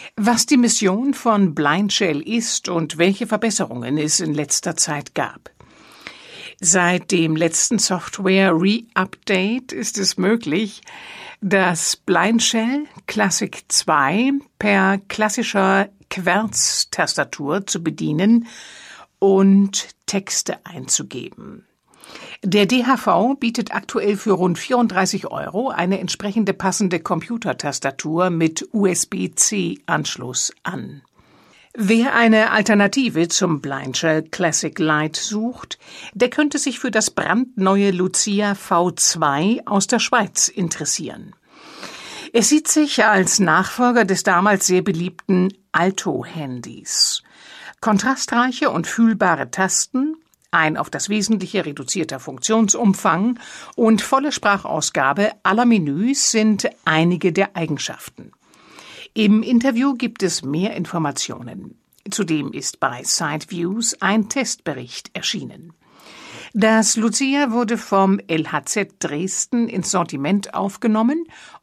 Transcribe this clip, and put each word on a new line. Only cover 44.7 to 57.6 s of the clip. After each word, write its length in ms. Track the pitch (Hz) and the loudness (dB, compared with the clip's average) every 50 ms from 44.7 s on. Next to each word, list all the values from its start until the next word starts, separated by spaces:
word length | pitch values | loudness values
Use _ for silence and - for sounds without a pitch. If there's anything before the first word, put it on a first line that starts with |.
| 175 185 | 2 2
beliebten 720 | 170 208 165 160 175 185 - - - - 190 185 180 190 - - _ _ | 2 2 -2 -2 -4 -6 -8 -8 -2 0 2 2 2 0 -2 -6 _ _
Alto-Handys. 1500 | - 160 175 190 190 - - 196 143 - 127 - - 165 147 131 127 120 120 - 117 - - - - - - - - - - _ - - - - - - - - - _ - | -2 2 2 2 0 0 -4 -4 -4 -4 -6 -8 -10 -10 -8 -8 -10 -10 -12 -14 -16 -16 -12 -6 -2 0 0 0 -2 -6 -10 _ -20 -20 -20 -20 -20 -20 -20 -20 -16 _ 0
Kontrastreiche 840 | 226 214 196 208 254 269 - - - 240 233 247 262 247 - 302 254 | 2 2 2 2 0 -2 -2 -4 -2 0 0 0 0 -2 -2 -2 -2
und 160 | - 170 160 | 0 -2 -4
fühlbare 640 | - - - 233 226 220 - 208 180 165 139 131 123 | -4 0 2 4 4 4 2 2 2 2 0 -2 -6
Tasten, 640 | - - 190 190 - - - - - 254 277 311 320 - _ _ _ _ _ _ | -2 -2 -2 0 0 -2 -4 -2 -2 -2 -2 -2 -4 -6 _ _ _ _ _ _
ein 260 | - 170 160 156 156 - | 0 2 2 2 0 -2
auf 140 | 151 - | -4 -6
das 180 | - 139 - - | -6 -8 -4 -2
Wesentliche 560 | 208 214 190 208 220 190 185 - - 190 156 | -2 -2 0 0 0 -2 -2 -2 -4 -4 -4
reduzierter 540 | 151 143 135 131 - - 190 156 - 139 127 | -4 -8 -10 -8 -6 -4 -4 -4 -4 -6 -10
Funktionsumfang 1200 | - 151 131 127 - - 220 226 226 196 - 220 240 202 185 - - 196 160 175 202 240 240 - - - - - - - - | -12 -12 -10 -8 -2 0 2 2 4 2 2 2 4 4 2 4 2 2 2 2 2 0 -2 -4 -8 -16 -18 -18 -18 -12 -2
und 280 | - 240 220 226 202 - | 2 4 4 4 4 2
volle 280 | - 269 269 277 294 | 2 0 0 2 -2
Sprachausgabe 1000 | - - - 208 202 190 - - 160 160 143 - - 151 135 135 143 202 202 214 - - | -4 0 2 2 2 2 0 -4 -4 -4 -4 -2 0 2 2 2 2 2 0 0 -2 -2
aller 240 | _ 185 196 226 247 | _ 0 2 4 4
Menüs 640 | 240 233 202 156 143 139 165 214 247 277 - - - | 4 4 4 2 0 -2 0 0 0 0 0 0 0
sind 400 | - 220 214 220 208 196 - - - _ _ | 2 2 4 4 2 2 0 -4 -6 _ _
einige 480 | 165 156 156 165 175 175 156 - 185 156 | 0 2 4 4 2 2 2 0 0 2
der 220 | 190 196 196 - | 2 0 -2 -2
Eigenschaften. 800 | 180 | -6